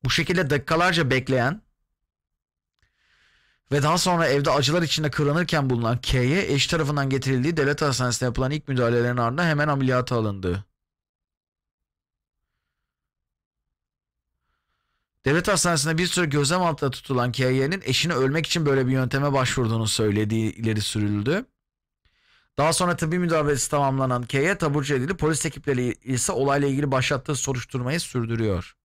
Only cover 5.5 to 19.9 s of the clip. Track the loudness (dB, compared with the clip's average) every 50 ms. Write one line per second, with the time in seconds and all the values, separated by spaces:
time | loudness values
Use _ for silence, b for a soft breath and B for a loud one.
5.5 | 0 0 0 0 0 0 0 0 -2 -2 -2 0 0 2 2 2 2 0 0 0
6.5 | 0 0 0 0 0 -2 0 -2 -2 -2 -2 0 -2 -2 0 0 0 0 0 0
7.5 | 0 0 0 0 0 0 0 0 0 0 -2 -2 -2 -2 -2 -2 -2 -2 -2 -2
8.5 | -2 -6 -6 -2 0 0 2 2 2 2 2 2 0 0 0 0 0 0 0 2
9.5 | 2 2 2 0 2 2 2 2 2 0 0 0 -2 0 0 -2 -4 -2 -2 -2
10.5 | -2 -4 -6 _ _ _ _ _ _ _ _ _ _ _ _ _ _ _ _ _
11.5 | _ _ _ _ _ _ _ _ _ _ _ _ _ _ _ _ _ _ _ _
12.5 | _ _ _ _ _ _ _ _ _ _ _ _ _ _ _ _ _ _ _ _
13.5 | _ _ _ _ _ _ _ _ _ _ _ _ _ _ _ _ _ _ _ _
14.5 | _ _ _ _ _ _ _ _ _ _ _ _ _ _ _ 0 0 2 2 2
15.5 | 0 2 2 2 0 0 0 0 0 0 0 0 0 -2 0 0 0 0 0 0
16.5 | 0 0 0 0 -2 -2 -4 -4 -4 -6 -6 -2 0 0 0 0 0 0 0 2
17.5 | 2 2 0 0 -2 -4 -4 -2 -2 0 0 0 0 2 0 2 0 -2 -2 -2
18.5 | -2 0 2 2 2 2 2 2 0 0 0 0 0 0 0 0 0 0 0 0
19.5 | 0 0 0 0 0 0 0 -2